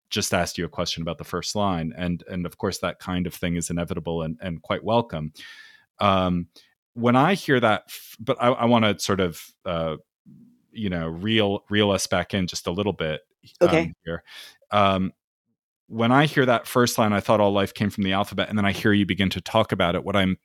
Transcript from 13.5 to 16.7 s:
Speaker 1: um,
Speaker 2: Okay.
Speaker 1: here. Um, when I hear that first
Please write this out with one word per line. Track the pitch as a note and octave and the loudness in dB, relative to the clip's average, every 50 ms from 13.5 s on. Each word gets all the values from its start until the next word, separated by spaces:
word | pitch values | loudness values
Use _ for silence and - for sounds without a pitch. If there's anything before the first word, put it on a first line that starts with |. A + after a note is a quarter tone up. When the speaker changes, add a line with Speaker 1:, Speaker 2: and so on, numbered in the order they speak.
| _ _ | _ _
Speaker 1:
um, | F#3 F3 | 2 4
Speaker 2:
Okay. | - D#3+ E3+ - - - _ | 4 2 0 -2 -6 -12 _
Speaker 1:
here. | E2 E2 E2+ - _ - - - - - _ _ _ | -10 -10 -10 -10 _ -20 -20 -20 -20 -20 _ _ _
Um, | - G#2 G2+ G2 F#2+ F#2+ F#2+ F#2 - _ _ _ _ _ _ _ _ _ _ _ _ _ _ _ | 2 4 4 4 4 2 0 -4 -6 _ _ _ _ _ _ _ _ _ _ _ _ _ _ _
when | A2+ A2+ A#2 A#2 | -4 0 2 4
I | B2 C3+ D#3 D3+ | 6 4 4 4
hear | D3+ D3+ C3 | 4 2 2
that | B2 A#2+ A2 - | 4 2 0 0
first | - | 0